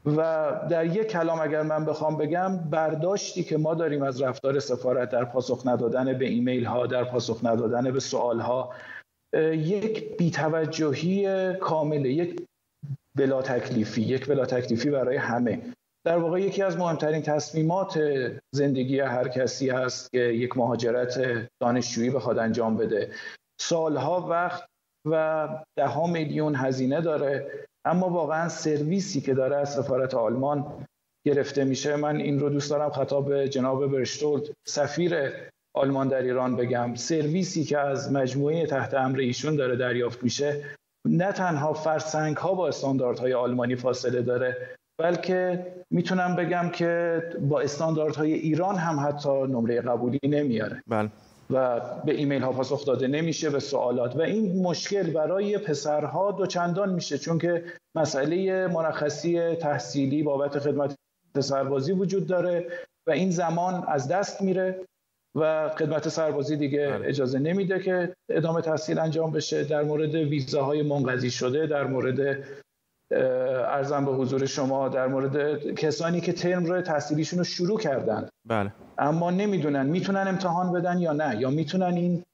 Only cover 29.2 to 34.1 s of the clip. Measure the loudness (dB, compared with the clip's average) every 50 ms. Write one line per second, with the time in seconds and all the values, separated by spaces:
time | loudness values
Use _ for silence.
29.2 | 0 0 2 2 2 2 2 0 -2 -2 -2 -2 -2 0 0 0 0 0 0 0
30.2 | 0 0 0 0 0 0 0 -2 -2 -6 -8 -14 -14 -16 _ _ _ _ _ _
31.2 | _ 2 2 2 2 0 0 0 0 2 0 0 0 -2 0 0 0 0 0 0
32.2 | 0 0 0 0 0 2 0 0 0 0 0 0 0 0 0 -2 -2 0 0 0
33.2 | 0 0 0 0 0 0 0 0 0 0 2 0 0 0 2 0 0 -2